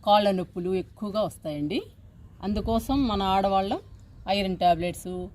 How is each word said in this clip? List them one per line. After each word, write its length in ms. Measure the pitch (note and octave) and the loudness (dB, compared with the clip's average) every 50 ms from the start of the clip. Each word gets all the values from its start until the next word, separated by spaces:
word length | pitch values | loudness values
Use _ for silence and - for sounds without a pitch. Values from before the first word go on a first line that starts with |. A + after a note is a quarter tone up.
| - | 4
కాళ్ళ 220 | G#3+ G#3 G#3 G#3 G3+ G3 F#3 | 6 4 6 6 4 2 0
నొప్పులు 340 | F3 - - F#3 F3 F3+ F#3+ F#3+ | -2 -6 -8 -6 -4 -2 -2 -2
ఎక్కువగా 420 | E3+ - - - A3 G#3 F#3+ G#3+ G#3+ E3 | -4 -6 -10 -10 -10 -6 -2 -2 -2 -4
వస్తాయండి. 500 | - - - D#3+ D3+ D3 D3 D3 F#3 C#4 A4+ A#4+ - - - - - - - - - - - | -4 -8 -10 -8 -6 -4 -4 -4 -4 -4 -6 -8 -18 -20 -20 -20 -20 -20 -20 -20 -18 -10 -6
అందుకోసం 500 | F#3+ G#3 G#3+ G3 - A3+ A#3 A3+ - C4+ C#4 C#4 A#3+ | -4 -4 -2 -2 0 0 0 0 0 0 0 0 0
మన 120 | G#3 G3 G3 F#3+ F#3+ | 0 0 0 2 2
ఆడవాళ్ళం 480 | G3 G3 G3+ G3 F#3+ F#3+ G3 B3 F#4 - - - - - - - - - - F#3+ | 2 2 2 2 2 2 0 -2 -6 -6 -12 -20 -20 -20 -20 -20 -18 -6 -2 -2
ఐరన్ 200 | G3+ G3 F#3+ F#3 F3 | 0 0 0 0 2
టాబ్లెట్స్ 500 | F3+ F3 F3 D#3+ E3+ F3 E3+ - - F3+ F#3 F3+ F3+ F#3+ - | 4 4 4 4 2 -4 -4 -6 -8 -8 -8 -8 -8 -10 -12